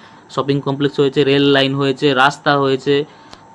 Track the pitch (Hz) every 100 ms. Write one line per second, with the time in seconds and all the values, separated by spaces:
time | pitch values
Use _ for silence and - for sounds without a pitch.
0 | - - - - 135 139 135 139 143 -
1 | 139 143 135 139 143 139 135 139 139 135
2 | 147 127 135 143 - 143 135 135 139 143
3 | 151 - - - -